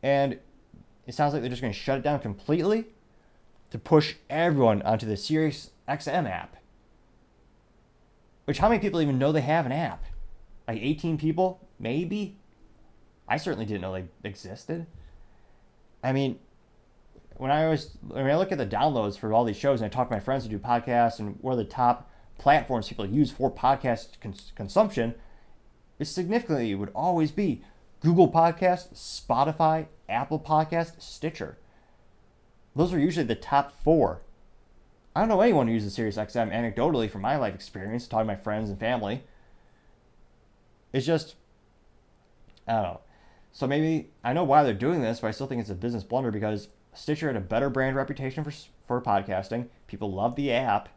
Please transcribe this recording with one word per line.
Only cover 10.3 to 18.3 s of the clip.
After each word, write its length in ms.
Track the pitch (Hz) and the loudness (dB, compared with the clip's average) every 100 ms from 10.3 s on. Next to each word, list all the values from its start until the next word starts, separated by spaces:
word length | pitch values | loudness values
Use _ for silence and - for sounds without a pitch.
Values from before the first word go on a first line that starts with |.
| - - - - | -12 -18 -18 -8
Like, 120 | 110 | -6
eighteen 360 | 120 151 170 156 | -2 -2 -2 -2
people? 500 | 156 160 185 185 - _ | 0 0 0 -2 -18 _
Maybe? 580 | 113 135 170 208 196 - - _ - - - - - _ - | -4 -4 -2 -4 -6 -10 -20 _ -20 -20 -20 -20 -20 _ -4
I 100 | 135 | -4
certainly 280 | 180 107 110 | -2 -4 -4
didn't 160 | 104 | -4
know 120 | 92 | -4
they 360 | 92 90 _ 104 | -6 -8 _ -12
existed. 560 | 98 92 95 - 165 165 - - - - - - - - _ _ - | -12 -14 -16 -10 -8 -8 -16 -20 -20 -20 -20 -20 -20 -20 _ _ -6
I 80 | 127 | -2
mean, 260 | 135 139 - - _ _ _ _ _ - - - - | 0 0 -4 -14 _ _ _ _ _ -20 -20 -20 -8
when 140 | 131 | 0
I 160 | 147 160 | 2 2
was, 300 | 156 - - - | 0 -4 -16 -10
when 180 | - | -2
I 80 | 135 | 2